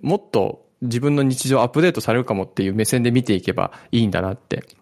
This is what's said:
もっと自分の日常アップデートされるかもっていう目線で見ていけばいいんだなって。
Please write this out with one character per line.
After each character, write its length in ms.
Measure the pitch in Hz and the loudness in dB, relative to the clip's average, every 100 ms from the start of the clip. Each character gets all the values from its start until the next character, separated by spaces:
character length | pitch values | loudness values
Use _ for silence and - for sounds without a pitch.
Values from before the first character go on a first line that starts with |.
も 140 | - 202 | -4 -4
っ 140 | - | -2
と 360 | 110 101 - _ _ | 0 0 -4 _ _
自 180 | 127 117 | -6 -2
分 160 | 143 143 | 0 2
の 60 | |
日 260 | 135 127 131 | 0 0 0
常 140 | 135 | 2
ア 20 | |
ッ 40 | 120 | 2
プ 100 | 147 | 2
デ 80 | 180 | 2
ー 40 | |
ト 100 | 170 | 2
さ 100 | - | 0
れ 60 | 117 | 0
る 80 | 123 | 0
か 80 | |
も 80 | 104 | -4
っ 100 | 95 | -4
て 100 | - | -4
い 60 | 98 | -2
う 60 | |
目 100 | 101 | 0
線 180 | 107 127 | 0 0
で 80 | 120 | 2
見 140 | 120 | 2
て 80 | 127 | 2
い 80 | 98 | 0
け 140 | 92 | 0
ば 180 | 92 92 - - | -2 -4 -6 -4
い 80 | 120 | 0
い 60 | 110 | 0
ん 40 | |
だ 100 | 87 | 0
な 140 | 95 | -4
っ 20 | 127 | -6
て。 260 | - - - _ | -8 -8 -10 _